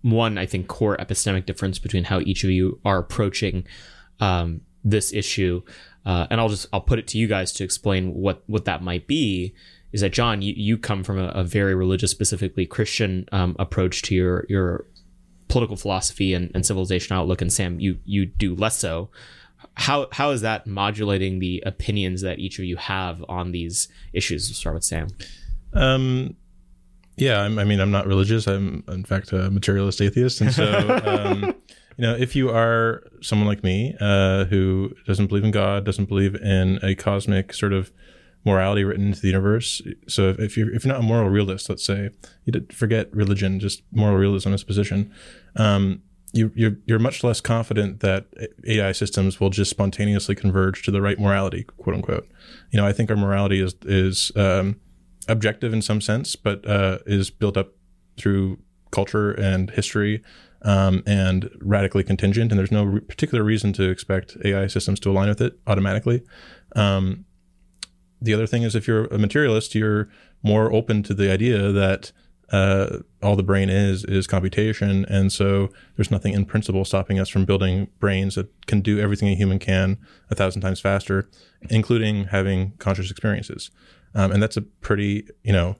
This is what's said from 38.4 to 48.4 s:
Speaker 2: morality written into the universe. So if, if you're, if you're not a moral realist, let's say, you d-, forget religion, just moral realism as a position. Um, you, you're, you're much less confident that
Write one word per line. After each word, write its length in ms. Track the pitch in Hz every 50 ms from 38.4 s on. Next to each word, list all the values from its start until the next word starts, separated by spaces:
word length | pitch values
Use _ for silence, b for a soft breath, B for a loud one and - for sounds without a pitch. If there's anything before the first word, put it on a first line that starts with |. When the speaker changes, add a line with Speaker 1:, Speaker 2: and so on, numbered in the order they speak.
| _
Speaker 2:
morality 380 | 107 98 92 92 98 104 104 98
written 240 | 98 - 98 101
into 140 | 101 98 -
the 60 | -
universe. 540 | 95 92 95 95 101 107 117 120 - - - - - - _ _
So 220 | - - - 95 95
if, 100 | 92 -
if 180 | 107 104 -
you're, 160 | 113 110 107 -
if 80 | 113 -
you're 100 | 131 135
not 80 | 131
a 40 | 117
moral 240 | 110 113 117 110 95
realist, 400 | 98 104 104 95 95 95 - -
let's 160 | 98 - -
say, 240 | - 98 101 101 101 - B B B B B B
you 60 | -
d-, 220 | 120 87 - - -
forget 380 | - 120 107 113 110 101 - -
religion, 440 | 104 104 98 101 98 98 95 95 95
just 240 | 104 98 - - _ _
moral 260 | - 113 107 104 101
realism 360 | 95 98 101 101 98 - 101 98
as 100 | 95 -
a 20 |
position. 480 | - 98 101 101 - 101 101 98 101 B B B B B B B B B
Um, 460 | - 110 104 101 98 98 95 92 - _ _ _ _ _ - -
you, 180 | 117 110 110 -
you're, 220 | 110 113 110 101 - -
you're 140 | - 117 110
much 240 | 113 131 139 - -
less 160 | 123 117 -
confident 600 | - - 117 113 113 - 110 104 104 98 95 104
that 260 | - 98 95 98 - _ - -